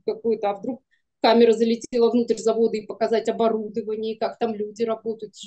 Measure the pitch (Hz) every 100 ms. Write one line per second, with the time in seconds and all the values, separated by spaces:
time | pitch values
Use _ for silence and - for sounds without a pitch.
0 | - 208 233 220 202 202 254 240 _ _
1 | _ _ 226 233 226 214 233 226 - 240
2 | 233 240 226 220 220 226 226 214 - -
3 | 220 220 220 202 226 220 208 226 208 214
4 | 220 220 202 - 233 208 208 208 226 220
5 | 226 214 - -